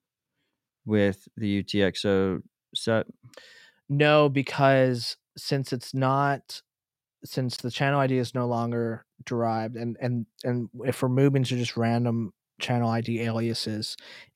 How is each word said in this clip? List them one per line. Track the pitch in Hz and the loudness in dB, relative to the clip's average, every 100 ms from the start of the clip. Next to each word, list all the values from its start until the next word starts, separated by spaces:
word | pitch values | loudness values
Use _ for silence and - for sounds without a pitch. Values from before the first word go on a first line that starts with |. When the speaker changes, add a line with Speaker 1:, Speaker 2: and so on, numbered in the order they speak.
| _ _ _ _ _ _ _ _ 107 | _ _ _ _ _ _ _ _ 0
Speaker 1:
with | 107 101 98 - - | 2 2 0 -10 -6
the | 104 | -2
U | 101 | -2
T | - 101 | 0 2
X | 95 - | 2 2
O | 104 98 95 87 - _ _ | 0 2 2 -2 -8 _ _
set? | - - 110 - - - - - - - _ - | -8 -2 -2 -2 -12 -20 -20 -20 -20 -20 _ -4
Speaker 2:
No, | 143 151 151 147 | 2 4 6 6
because | 139 131 - 139 135 131 120 117 - _ - | 2 -2 2 6 6 4 0 -6 -12 _ -12
since | - 139 131 | -4 -2 -2
it's | 123 - | -6 -6
not, | 135 131 139 143 139 - - - _ _ _ _ _ | -2 2 2 2 0 -6 -18 -20 _ _ _ _ _
since | - - 127 - | -10 -4 -4 -4
the | 123 | -6
channel | - 139 143 | -2 0 2
I | 131 | 2
D | 127 | 0
is | 117 | -2
no | 127 120 | -2 -2
longer | 117 117 117 117 113 _ - | -2 -2 -2 -4 -6 _ -16
derived, | - 120 117 113 113 113 | -6 -2 0 -2 -4 -6
and, | 120 113 | -8 -4
and, | 123 120 110 - | -4 -4 -6 -8
and | 127 123 113 123 127 | -4 -4 -6 -6 -4
if | - | -2
we're | 127 | 0
moving | 127 139 139 | 4 4 4
to | 123 123 | 0 -2
just | 117 117 | -2 0
random | 117 120 120 117 104 - _ - | 0 2 0 -2 -4 -10 _ -10
channel | - 120 117 | -2 0 0
I | 117 | 0
D | 113 117 | -2 -2
aliases, | 117 113 117 113 110 107 110 - - - - | -2 -2 -2 -4 -6 -6 -8 -10 -18 -20 -10